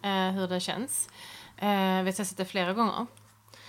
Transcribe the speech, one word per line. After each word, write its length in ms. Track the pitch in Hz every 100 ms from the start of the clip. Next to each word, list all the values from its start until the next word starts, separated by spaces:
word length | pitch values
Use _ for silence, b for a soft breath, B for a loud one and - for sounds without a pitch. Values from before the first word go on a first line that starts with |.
eh, 280 | 202 190 185
hur 180 | 196 185
det 120 | 180
känns. 480 | 180 180 262 - - B B B B -
Eh, 100 | 208
vi 360 | 202 190 185
har 80 | 185
testat 240 | 190 190 -
det 80 |
flera 280 | 185 196 175
gånger. 320 | 202 220 - 240 - - - - B